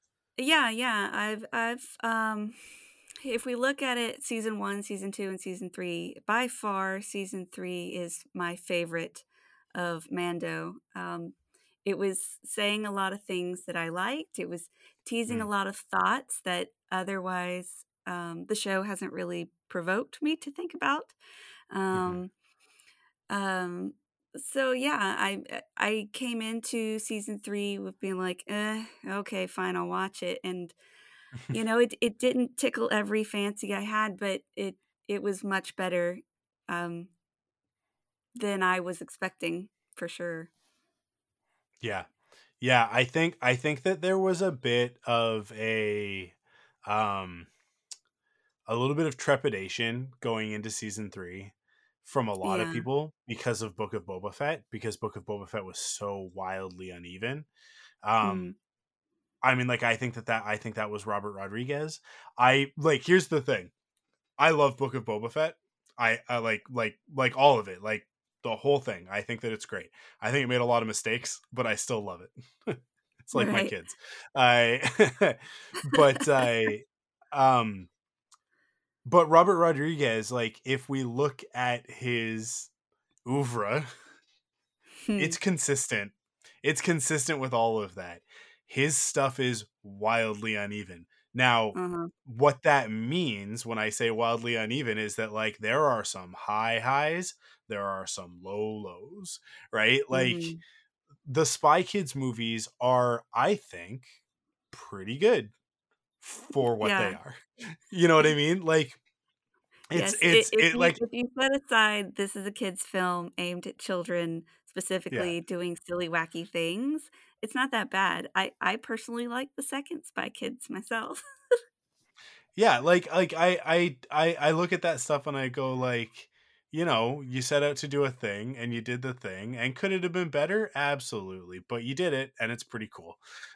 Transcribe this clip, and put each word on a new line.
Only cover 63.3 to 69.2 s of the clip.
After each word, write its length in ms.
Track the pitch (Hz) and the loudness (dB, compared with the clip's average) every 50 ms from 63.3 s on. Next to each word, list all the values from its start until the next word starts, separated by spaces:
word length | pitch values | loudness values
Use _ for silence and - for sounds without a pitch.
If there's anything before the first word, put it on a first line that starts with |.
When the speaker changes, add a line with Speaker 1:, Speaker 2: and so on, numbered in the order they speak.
| 165 151 | 0 0
Speaker 2:
thing. 300 | 127 127 131 101 90 87 _ _ _ _ _ _ _ _ _ _ _ _ _ - | 2 2 0 0 -2 -6 _ _ _ _ _ _ _ _ _ _ _ _ _ 4
I 100 | 143 160 | 6 6
love 260 | 160 147 143 139 127 - | 8 8 6 4 4 2
Book 180 | 139 123 127 | -2 -2 -2
of 100 | 127 110 | -4 -4
Boba 260 | 117 107 104 110 117 | -4 -4 -4 -4 -4
Fett. 240 | - 156 156 165 165 _ _ _ _ _ _ _ _ - | -2 0 -2 -2 -2 _ _ _ _ _ _ _ _ 2
I, 220 | 120 113 113 117 - - | 4 4 4 2 0 -2
I 100 | 123 120 | -2 0
like, 240 | 113 113 110 104 - - | 0 0 0 -2 -4 -6
like, 280 | 131 120 113 107 - _ _ - 160 | -4 -2 -2 -2 -4 _ _ -8 -2
like, 240 | 131 131 123 - 131 | 2 2 2 4 8
all 220 | 135 147 135 113 | 8 8 8 6
of 80 | 104 98 | 4 -2
it, 160 | 92 90 98 | -8 -8 -4
like, 240 | 107 110 104 - _ _ _ _ _ _ _ - | -4 -4 -4 -6 _ _ _ _ _ _ _ -6
the 120 | 120 113 | -4 -4
whole 240 | 110 - 139 143 139 | 0 2 4 4 4
thing. 280 | 127 - 101 87 87 92 | 2 -2 -8 -8 -8 -8
I 100 | 98 104 | -6 -6